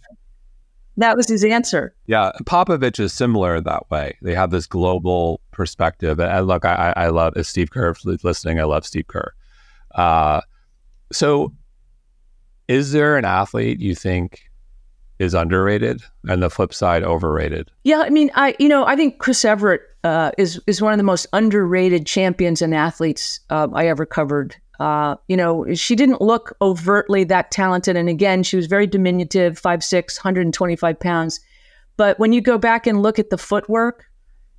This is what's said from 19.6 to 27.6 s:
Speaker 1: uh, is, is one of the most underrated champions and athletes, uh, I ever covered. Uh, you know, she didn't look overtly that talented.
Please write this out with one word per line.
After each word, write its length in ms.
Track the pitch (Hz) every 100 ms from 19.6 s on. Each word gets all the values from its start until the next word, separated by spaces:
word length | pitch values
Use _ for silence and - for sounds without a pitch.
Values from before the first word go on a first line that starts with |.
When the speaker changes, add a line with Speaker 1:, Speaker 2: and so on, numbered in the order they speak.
| 202 175 - -
Speaker 1:
uh, 280 | 165 160 156 -
is, 220 | 185 170 -
is 140 | 185
one 100 | 214
of 60 | 214
the 60 |
most 240 | 202 180 -
underrated 760 | 196 220 208 180 185 185 175 147
champions 560 | - 190 175 175 165
and 140 | 165 156
athletes, 640 | 160 - 165 143 - - -
uh, 200 | 156 151
I 140 | - 165
ever 180 | 151 156
covered. 480 | - 147 147 135 - _ -
Uh, 380 | 147 151 147 139 -
you 80 | 185
know, 380 | 175 165 -
she 200 | 170 -
didn't 280 | 233 269 254
look 340 | 208 233 - -
overtly 640 | 196 180 170 202 208 196 180
that 260 | 185 -
talented. 460 | -